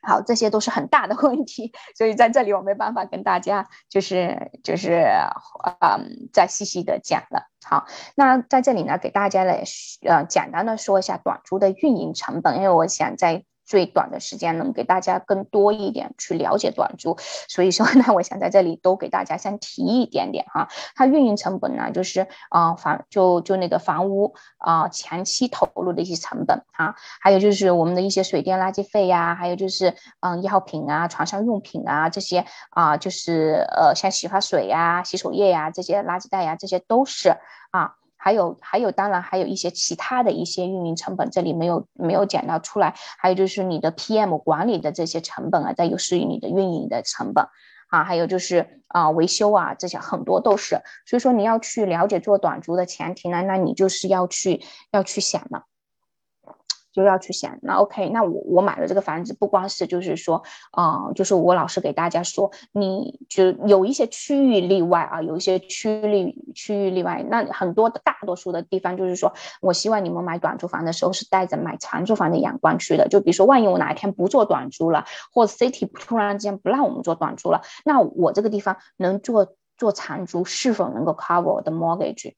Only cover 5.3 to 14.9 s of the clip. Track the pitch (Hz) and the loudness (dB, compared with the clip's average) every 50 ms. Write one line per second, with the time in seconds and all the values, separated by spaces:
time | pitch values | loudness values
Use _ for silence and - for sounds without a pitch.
5.3 | - - - - - - - 180 180 _ 180 165 98 - - 50 50 - - - | -4 -8 -12 -18 -14 -6 -6 -6 -2 _ 2 2 2 0 -4 -10 -14 -16 -18 0
6.3 | - - 175 185 - - 208 - - 180 170 - - - - - 160 - - _ | 4 4 4 4 0 -8 -8 -6 -4 -4 -2 -2 -4 -4 -2 -2 -2 -2 -2 _
7.3 | - - - _ _ _ _ - 151 151 - - - - - - _ - 277 262 | -6 -6 -6 _ _ _ _ 0 0 0 0 -4 -18 -18 -18 -6 _ 4 6 6
8.3 | 254 262 240 _ - 262 254 277 247 196 - - 151 180 - - - 202 202 196 | 6 4 2 _ 2 2 4 2 0 0 0 -2 -4 -4 -4 -4 -2 0 0 2
9.3 | 202 190 185 185 170 - 190 - - - - - - _ - - 170 151 147 - | 2 2 2 2 0 0 -2 -8 -12 -14 -14 -16 -18 _ 0 2 4 4 2 2
10.3 | - 180 - - - 165 202 226 220 214 - - 196 190 185 - 185 185 _ - | 0 0 0 0 -4 -4 -2 -2 -4 -6 0 2 2 2 2 0 -6 -4 _ -4
11.3 | - - _ - 190 196 202 190 190 - - 302 240 170 165 160 151 - - - | -4 -4 _ -6 0 2 2 2 2 2 2 2 2 2 -2 -6 -8 -8 -8 -6
12.3 | - 165 165 160 - 180 196 196 180 160 165 185 - - 180 - 92 - 190 170 | -6 0 0 0 0 2 2 4 4 4 4 2 -2 -4 -4 -4 -2 0 0 0
13.3 | 165 185 - _ _ _ _ - - 196 175 - _ 170 - - - - - - | 0 -2 -6 _ _ _ _ 2 2 2 2 4 _ 0 0 0 -6 -10 -10 -12
14.3 | - - 170 170 165 165 160 - - - - - | -10 -6 -4 -4 -2 -2 -4 -4 -4 -4 0 0